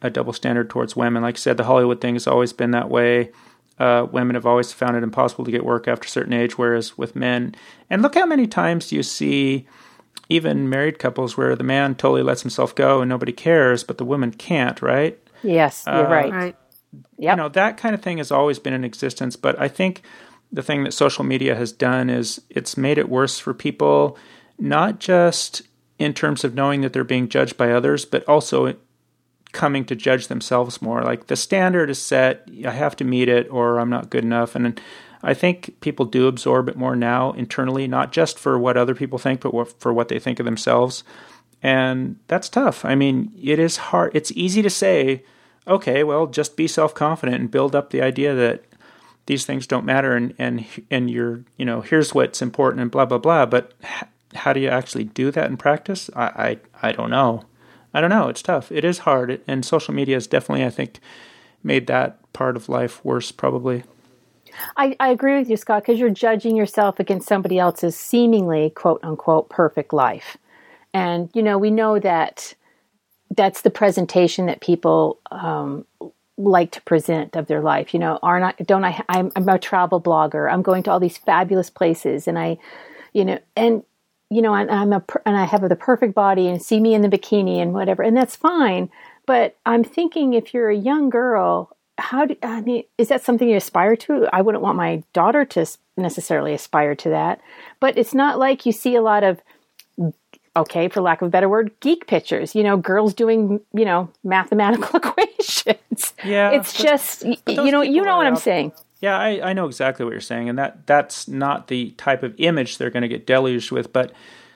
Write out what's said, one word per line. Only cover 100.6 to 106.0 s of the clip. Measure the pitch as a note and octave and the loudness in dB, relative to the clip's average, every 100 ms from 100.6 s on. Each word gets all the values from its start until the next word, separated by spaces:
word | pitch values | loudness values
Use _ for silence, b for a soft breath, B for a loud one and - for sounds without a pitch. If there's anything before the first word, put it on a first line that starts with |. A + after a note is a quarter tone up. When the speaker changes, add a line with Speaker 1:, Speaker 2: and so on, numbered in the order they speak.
| D#3 F3 F3+ | 0 0 -2
Speaker 2:
for | G3+ | 0
lack | F3+ D#3+ | 0 0
of | F3 | 2
a | |
better | F3+ F#3+ | 2 4
word, | G#3+ A3 _ | 2 0 _
geek | C#4 E4+ - | -2 -2 0
pictures, | F3 - D#3 - G#3+ | -2 0 -4 -2 0
you | |
know, | G#3 G3 | 2 2
girls | E3+ F#3+ G#3+ | 2 2 2
doing, | G3 A3+ A3+ G3+ G#3 _ | 2 2 2 2 -2 _
you | G#3 A3 | 0 2
know, | F3 F3 _ | 2 -2 _
mathematical | F#3+ F#3+ F#3+ G#3 G3+ A#3 - E4 | -2 0 2 2 4 2 0 -2
<laughs> | |
equations. | C4+ - A4 - - - - G#3+ - A3+ | -2 0 0 0 -4 -2 0 -2 -2 -6